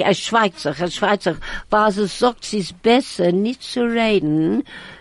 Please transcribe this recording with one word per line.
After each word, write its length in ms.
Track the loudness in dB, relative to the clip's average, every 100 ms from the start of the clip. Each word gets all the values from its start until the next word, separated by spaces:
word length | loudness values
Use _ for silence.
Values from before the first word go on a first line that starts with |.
er 140 | 0
schweigt 440 | 0 0 0 0 -2
sich, 220 | -6 -4
er 100 | -4
schweigt 320 | -2 0 0
sich. 140 | 0 -4 -6 -10 0
Was 280 | 2 2 2
er 100 | -2
sagt, 360 | 2 0 0
es 80 | -6
ist 280 | -6 -6 -2
besser, 480 | 4 4 2 0 0
nicht 320 | 2 0 -4
zu 220 | -8 -2
reden, 800 | 0 2 2 2 2 2 2 0 -4 -14 -20 -18